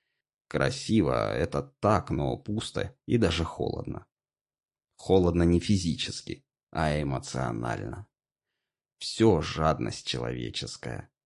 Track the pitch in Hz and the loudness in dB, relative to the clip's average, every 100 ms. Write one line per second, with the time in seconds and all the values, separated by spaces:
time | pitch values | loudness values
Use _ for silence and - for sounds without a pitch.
0 | _ _ _ _ _ 67 67 - - 107 | _ _ _ _ _ 0 0 0 2 2
1 | 73 62 52 57 82 71 69 _ 104 101 | 4 2 0 0 0 -2 -4 _ 2 2
2 | - 73 69 60 - 107 - - 92 - | 0 -2 -2 -4 -4 -6 -4 -6 -6 -8
3 | - 117 98 82 82 - - - - - | -2 2 4 2 -2 -4 -4 -4 -8 -10
4 | - _ _ _ _ _ _ _ _ _ | -12 _ _ _ _ _ _ _ _ _
5 | - 95 87 85 85 87 - 101 87 69 | 4 4 6 4 4 4 4 2 2 -2
6 | - - - 50 _ _ _ - 78 76 | -6 -8 -10 -12 _ _ _ -2 0 0
7 | 71 65 - 64 64 57 58 52 52 - | -2 -4 -6 -4 -4 -4 -4 -6 -8 -10
8 | 107 _ _ _ _ _ _ _ _ _ | -14 _ _ _ _ _ _ _ _ _
9 | - - 110 85 80 80 78 67 57 - | -10 4 4 4 0 0 0 2 -2 -6
10 | - 62 60 62 58 - 62 - - 55 | -8 -6 -6 -6 -8 -8 -10 -10 -10 -10
11 | - _ | -12 _